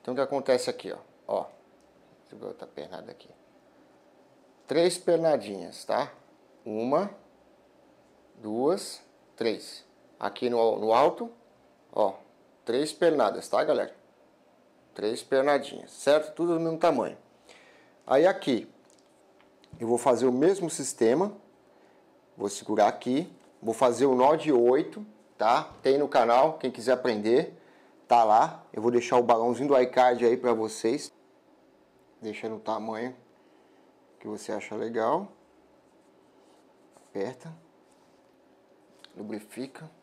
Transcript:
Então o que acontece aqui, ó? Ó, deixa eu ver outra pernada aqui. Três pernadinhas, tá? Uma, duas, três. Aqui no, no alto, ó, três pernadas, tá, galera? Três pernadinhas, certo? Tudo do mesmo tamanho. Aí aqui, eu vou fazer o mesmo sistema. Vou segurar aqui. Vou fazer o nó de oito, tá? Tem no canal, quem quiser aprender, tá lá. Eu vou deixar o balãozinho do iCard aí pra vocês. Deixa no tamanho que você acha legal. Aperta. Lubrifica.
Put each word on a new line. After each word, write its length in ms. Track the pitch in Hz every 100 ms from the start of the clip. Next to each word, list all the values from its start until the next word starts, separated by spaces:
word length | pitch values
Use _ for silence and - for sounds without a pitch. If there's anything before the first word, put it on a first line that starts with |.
Então 140 | -
o 20 | 127
que 60 |
acontece 480 | 135 139 131 127 -
aqui, 220 | - 95
ó? 60 | - - _ -
Ó, 180 | 104 85 - _ _ _ _ _ _
deixa 140 | _
eu 40 | 104
ver 80 | 107
outra 200 | 90 -
pernada 440 | - 73 80 -
aqui. 180 | - - - _ _ _ _ _ _ _ _ _ _ _ _ _
Três 320 | 143 170 175
pernadinhas, 880 | - 165 165 143 104 98 87 -
tá? 280 | - 107 139 - _ _ _ _
Uma, 460 | - 107 117 147 202 - _ _ _ _ _ _ _ _ _ _ _ -
duas, 680 | 110 110 135 190 - - _ _ _ _
três. 480 | 117 95 - - - _ _ _
Aqui 300 | 104 - 127
no, 300 | 120 113 107
no 140 | 107
alto, 380 | 113 151 - 233 - _ _ _ _ _
ó, 220 | - 101 85 - _ _ _
três 280 | - 120 151
pernadas, 560 | - 170 151 110 - -
tá, 140 | 107
galera? 320 | - 131 95 - _ _ _ _ _ _ _ _ _
Três 280 | - 101 123
pernadinhas, 680 | - 135 139 143 - - -
certo? 440 | - - 151 151
Tudo 200 | - 170
do 60 | 165
mesmo 180 | 165 160
tamanho. 400 | 170 143 92 - _ _ _ - _ _ _ _ -
Aí 200 | 131 170
aqui, 400 | 190 - 117 - _ _ _ _ _ _ _ _ _ _ -
eu 80 | 113
vou 120 | 117
fazer 280 | 139 120 127
o 60 |
mesmo 380 | 123 156 196 170
sistema. 680 | - 139 - 113 131 202 - _ _ _ _ _ _ _ _ _
Vou 140 | - 101
segurar 400 | - - 107 104
aqui. 420 | 110 - 131 180 - _ _
Vou 140 | 107
fazer 320 | 110 127 117 139
o 80 |
nó 220 | 127 131 156
de 140 | 151
oito, 520 | 131 120 131 165 - - _ _ _
tá? 340 | 107 127 - -
Tem 160 | 131 135
no 100 | 143
canal, 480 | 139 117 120 151 156
quem 120 | 131
quiser 220 | 123 113
aprender, 640 | 123 127 107 104 123 165 - _ _ _ _ _
tá 160 | 120
lá. 400 | 110 107 156 160 -
Eu 80 | -
vou 100 | 110
deixar 280 | 120 120 127
o 40 |
balãozinho 460 | 120 117 117 117 143
do 100 | 139
iCard 460 | 123 127 127 123
aí 120 | 117 127
pra 180 | 127
vocês. 580 | 117 110 107 113 139 - _ _ _ _ _ _ _ _ _ _ _
Deixa 260 | 110 104 113
no 100 | 110
tamanho 560 | 110 110 110 110 120 127 _ _ _ _ _ _ _ _ _ _
que 80 | -
você 240 | 107 -
acha 240 | 107 -
legal. 560 | 107 113 117 113 156 202 _ _ _ _ _ _ _ _ _ _ _ _ _ _ _ _ _
Aperta. 560 | _ 101 101 131 165 160 _ _ _ _ _ _ _ _ _ _ _ _ _ _ -
Lubrifica. 760 | - 104 107 104 - 135 - 160 _